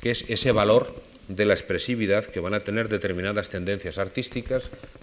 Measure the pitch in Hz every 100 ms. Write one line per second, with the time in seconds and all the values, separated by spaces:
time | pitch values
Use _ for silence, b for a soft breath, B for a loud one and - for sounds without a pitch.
0 | 117 117 - 113 131 110 104 113 127 -
1 | - - - 95 104 92 - 90 - 120
2 | 104 101 107 - 85 104 98 107 110 104
3 | 95 90 95 104 95 95 90 98 92 87
4 | 98 - 123 127 117 131 - - B -